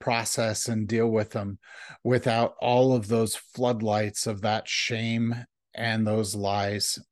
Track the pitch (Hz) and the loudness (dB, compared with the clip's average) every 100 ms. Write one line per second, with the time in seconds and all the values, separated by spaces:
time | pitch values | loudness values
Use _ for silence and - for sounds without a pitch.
0 | - 117 110 - 113 104 - 110 107 113 | -2 0 0 0 0 -2 -2 -2 0 2
1 | 113 110 107 117 101 98 - - - - | 2 2 0 -4 -6 -10 -16 -20 -20 -6
2 | 117 127 123 113 113 - 120 123 131 127 | 0 2 2 2 2 0 2 6 6 4
3 | 101 113 110 - - - 123 117 110 104 | 2 0 0 -2 -10 -2 0 0 0 0
4 | 107 - - 101 107 107 - - - 113 | 0 -4 -4 -2 -2 -2 -2 -4 -4 -2
5 | 113 117 117 120 120 _ _ - 117 110 | -2 0 0 -2 -10 _ _ -6 -2 0
6 | 107 110 104 104 101 101 101 101 - - | 2 0 0 -2 -2 0 -2 -2 -4 -6
7 | - | -8